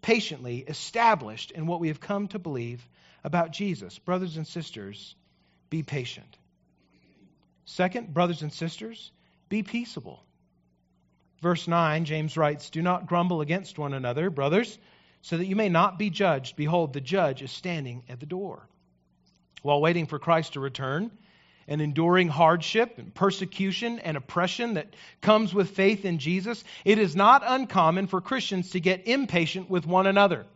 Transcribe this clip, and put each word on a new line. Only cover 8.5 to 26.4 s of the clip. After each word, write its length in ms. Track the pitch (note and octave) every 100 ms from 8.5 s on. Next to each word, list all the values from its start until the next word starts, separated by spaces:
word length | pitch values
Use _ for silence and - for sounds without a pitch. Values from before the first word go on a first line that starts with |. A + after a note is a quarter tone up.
sisters, 580 | - E3 - A3 A3+ - _ _ _ _
be 140 | G#3
peaceable. 600 | G3+ A#3 A#3+ - A2 C2+ _ _ _ _ _ _ _ _ _ _ _ _
Verse 260 | E3+ E3+ -
nine, 380 | E3+ E3 D#3 D#3+
James 320 | D#3 D3+ D#3
writes, 320 | D3+ D3+ -
"Do 140 | D#3
not 240 | F3 F3+ F3+
grumble 340 | F3 F3+ F3
against 380 | D3 F3 F#3 -
one 160 | D3 C3+
another, 340 | B2 B2 F3+
brothers, 480 | C#3+ C#3 F3+ A#3 - _ _ _ _
so 140 | - E3+
that 100 | F#3
you 80 | F#3+
may 140 | G#3+
not 280 | E3 G3 F3+
be 140 | G#3
judged. 440 | E3+ G3 C#3+ B2+ -
Behold, 380 | D3 F3 D#3+
the 80 | C#3
judge 400 | C3 F#3+ D#3+ C3
is 100 | C3
standing 520 | - F#3 E3+ C3+ A#2+ B2
at 120 | B2
the 80 | D3+
door." 420 | F3+ G3 A2+ - _ _ _ _ _ _ _ _ -
While 180 | C#3+ D3
waiting 240 | D#3 F3 D#3
for 140 | D3
Christ 340 | - E3 D#3
to 60 | C#3+
return, 500 | C3+ B2+ C3 C#3+ A3+ - _ _ _ _ -
and 140 | D3
enduring 460 | D3+ C#3+ E3 F3+ F3+
hardship 720 | D3 E3 E3+ D#3 A3 A#3 -
and 120 | -
persecution 840 | - G3 F#3+ F#3 - F#3+ F3+ A#3 A#3
and 200 | - D3+
oppression 580 | - - F3+ F#3 A#3 G3
that 180 | C#3+ - - _
comes 300 | - G#3+ A3
with 200 | F#3 F#3
faith 340 | - G3 G#3 G3
in 140 | E3
Jesus, 440 | C3+ F#3